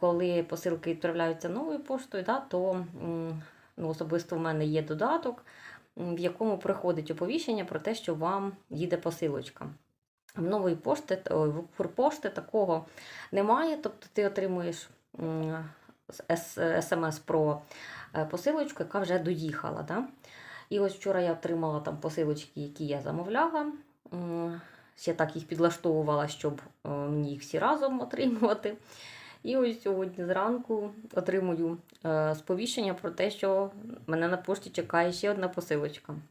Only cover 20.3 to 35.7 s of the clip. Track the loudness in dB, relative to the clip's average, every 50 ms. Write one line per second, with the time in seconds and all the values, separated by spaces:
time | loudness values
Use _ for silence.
20.3 | -20 -20 -18 -18 -18 -18 -8 -2 0 2 2 2 0 0 0 0 2 4 4 2
21.3 | 2 0 0 0 0 0 0 0 0 -2 -2 -4 -4 -4 -4 -4 0 0 2 2
22.3 | 0 0 -4 -8 -8 -8 -8 -8 -6 -6 -4 -2 -2 -2 -2 -2 -4 -2 -2 0
23.3 | 2 2 2 2 2 0 -2 -2 -6 -8 -12 _ _ _ -14 -10 -8 -6 -4 -4
24.3 | -2 -2 -2 -4 -4 -6 -10 -16 -20 -20 -20 -20 _ -6 -2 0 2 2 2 0
25.3 | 0 -4 -8 -4 2 4 4 4 4 4 2 2 4 4 4 4 4 2 2 0
26.3 | -2 -2 -2 -2 -2 -4 -8 -14 -18 _ -8 -6 -4 -4 -2 0 0 0 0 0
27.3 | -2 -6 -6 -4 0 2 4 4 4 4 2 0 0 -2 -4 -4 -2 0 2 2
28.3 | 4 4 4 4 4 2 0 -4 -6 -6 -10 -18 -20 -18 -18 -18 -18 -18 -18 -20
29.3 | -16 -8 -4 0 2 4 4 4 2 0 0 0 0 2 0 -2 -4 -4 -2 0
30.3 | 2 2 2 2 2 0 0 -2 0 0 -2 -2 -6 -10 -16 -6 -2 0 0 2
31.3 | 2 2 2 2 2 2 2 0 0 -2 -8 -14 -14 -6 -2 0 2 4 4 4
32.3 | 2 0 0 0 0 0 0 0 0 0 0 0 0 -2 -4 -4 0 0 0 0
33.3 | 0 2 2 4 4 4 2 0 -2 -8 -12 -12 -12 -10 -4 -2 0 2 2 2
34.3 | 2 0 0 0 -2 -2 -4 -4 -4 -4 -2 2 4 4 4 4 2 2 2 2
35.3 | 2 2 0 -2 -2 -4 -2 0